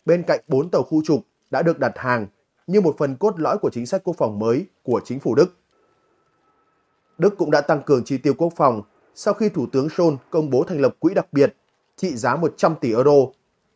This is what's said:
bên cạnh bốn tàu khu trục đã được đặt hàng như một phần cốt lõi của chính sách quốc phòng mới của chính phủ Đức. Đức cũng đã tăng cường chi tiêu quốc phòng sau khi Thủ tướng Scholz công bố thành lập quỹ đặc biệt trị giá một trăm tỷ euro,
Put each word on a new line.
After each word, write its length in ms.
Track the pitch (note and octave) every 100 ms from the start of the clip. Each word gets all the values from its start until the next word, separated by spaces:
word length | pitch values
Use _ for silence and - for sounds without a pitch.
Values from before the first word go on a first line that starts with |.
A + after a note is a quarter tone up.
bên 180 | - F3
cạnh 180 | E3+ D3 -
bốn 220 | - F3+
tàu 120 | E3+
khu 200 | B2+ D#3
trục 160 | D#3 C#3 - _ _
đã 120 | B2+
được 160 | E3+ D3+
đặt 140 | B2+ -
hàng 300 | C3 A#2+ G2+ _ _ _ -
như 140 | G3
một 140 | F3 D3
phần 180 | C#3+ C3
cốt 180 | G#3 F3
lõi 200 | D3+ -
của 120 | C#3+
chính 160 | A#2+ A#2+
sách 180 | F#3+
quốc 120 | F#3 E3
phòng 200 | B2 G#2
mới 280 | A2 B2+ G3 _
của 180 | - A2+
chính 160 | - B2+
phủ 140 | D3
Đức. 220 | C3 F3+ - _ _ _ _ _ _ _ _ _ _ _ _ _ _ _ -
Đức 200 | F3+ G#3
cũng 120 | D3+
đã 100 | D3+
tăng 220 | C#3+ D3+
cường 220 | - C3+
chi 140 | A2+ C3+
tiêu 160 | C#3+ B2+
quốc 140 | E3+ -
phòng 260 | D3 A2 G2 _ _
sau 200 | - -
khi 140 | G3+ G#3+
Thủ 180 | E3 A#2+
tướng 160 | C3+ D3
Scholz 280 | - E3+ C3+ -
công 200 | E3 D#3
bố 140 | B2+
thành 160 | E3+ D#3+
lập 160 | C3 -
quỹ 160 | D#3+
đặc 120 | G3 -
biệt 240 | C#3 C3+ - _ _ _ -
trị 200 | F#3 B2+
giá 200 | B2 C3+
một 180 | E3 -
trăm 180 | F#3 D#3+
tỷ 140 | C3
euro, 220 | A2 C3 G2 B2+ - _ _ _